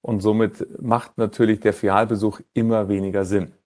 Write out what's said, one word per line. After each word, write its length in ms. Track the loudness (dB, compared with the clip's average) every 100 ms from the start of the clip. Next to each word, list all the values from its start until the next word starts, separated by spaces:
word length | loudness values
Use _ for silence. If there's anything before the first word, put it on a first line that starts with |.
und 200 | -4 0
somit 600 | 0 2 0 -2 -12 -8
macht 360 | -2 -2 -2 -4
natürlich 420 | -4 2 2 4
der 120 | 0
Filialbesuch 680 | 0 2 2 2 0 -2 -4 -8
immer 360 | -2 0 0 0
weniger 360 | -2 -2 -2
Sinn. 280 | 0 -2 -2 _